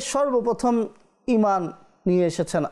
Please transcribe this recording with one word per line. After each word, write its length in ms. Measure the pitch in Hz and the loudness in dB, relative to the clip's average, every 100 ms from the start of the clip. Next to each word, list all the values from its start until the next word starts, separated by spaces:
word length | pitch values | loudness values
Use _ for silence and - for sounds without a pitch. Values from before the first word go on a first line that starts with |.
সর্বপ্রথম 680 | - 277 285 247 233 226 247 233 214 - _ _ - | -2 -2 0 0 0 -2 0 0 -2 -10 _ _ 0
ঈমান 340 | 220 214 190 160 - - _ | 2 4 0 -2 -10 -20 _
নিয়ে 200 | 190 180 170 | 0 2 2
এসেছেন 360 | 165 160 165 147 | -2 -2 -2 -2